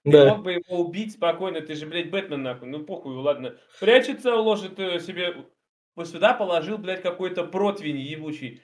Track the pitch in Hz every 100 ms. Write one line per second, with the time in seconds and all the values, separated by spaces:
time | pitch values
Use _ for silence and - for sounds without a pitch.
0 | 143 147 139 208 185 175 - 180 170 175
1 | 214 - 170 170 190 160 151 156 151 170
2 | 170 190 165 143 131 123 127 147 151 175
3 | 139 127 139 139 127 - _ - 196 254
4 | 254 - 254 233 220 202 185 190 190 175
5 | 175 175 180 135 - _ _ _ _ -
6 | 170 165 202 240 196 170 160 214 180 185
7 | 185 175 185 180 170 185 208 - 151 139
8 | 139 156 156 151 127 -